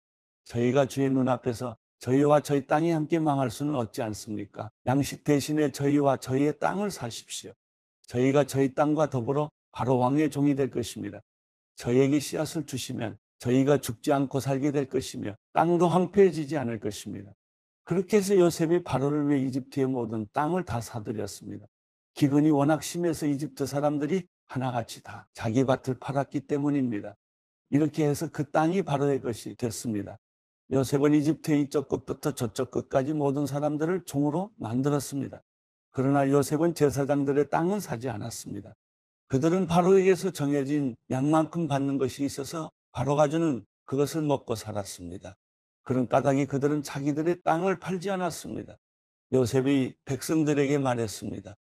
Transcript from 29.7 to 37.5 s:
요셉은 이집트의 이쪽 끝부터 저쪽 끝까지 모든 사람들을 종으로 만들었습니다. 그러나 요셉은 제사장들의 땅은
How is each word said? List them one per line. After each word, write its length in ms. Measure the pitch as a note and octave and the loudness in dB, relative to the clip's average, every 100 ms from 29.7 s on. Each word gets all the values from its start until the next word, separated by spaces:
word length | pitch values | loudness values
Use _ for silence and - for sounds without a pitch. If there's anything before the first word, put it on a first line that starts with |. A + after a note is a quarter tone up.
| - B2 G#2 G2 - _ _ _ _ - | -4 -4 -4 -6 -12 _ _ _ _ -2
요셉은 420 | C3+ B2+ C#3+ D3 D3+ | 0 2 2 4 4
이집트의 460 | C#3+ D3+ - D3 | 2 0 0 0
이쪽 260 | C#3 D3+ - | 2 -2 -2
끝부터 460 | - - - D3+ | -4 -6 -6 -6
저쪽 360 | - A#2 - B2+ | -4 -4 -4 -4
끝까지 420 | B2 - C#3+ C3+ | -4 -2 -2 0
모든 320 | D#3 C#3+ C#3 C#3+ | 0 0 0 -2
사람들을 560 | C#3+ D3 D3+ D#3+ F#3 - | -2 -2 -2 -2 -2 -4
종으로 460 | C#3 D3 D#3 G3+ - | -2 0 -2 -4 -8
만들었습니다. 840 | G#2+ A#2+ C#3 D3 C3+ C#3+ A2 G2 _ _ _ _ _ | -4 -2 0 0 -2 -6 -8 -10 _ _ _ _ _
그러나 380 | - C3 C#3+ C#3 | -2 2 4 4
요셉은 460 | C#3+ C3+ D3 E3+ E3 | 4 2 2 0 2
제사장들의 720 | D3 B2 C3+ C#3+ C#3+ C#3 | 2 2 0 2 2 2
땅은 300 | C#3+ | 2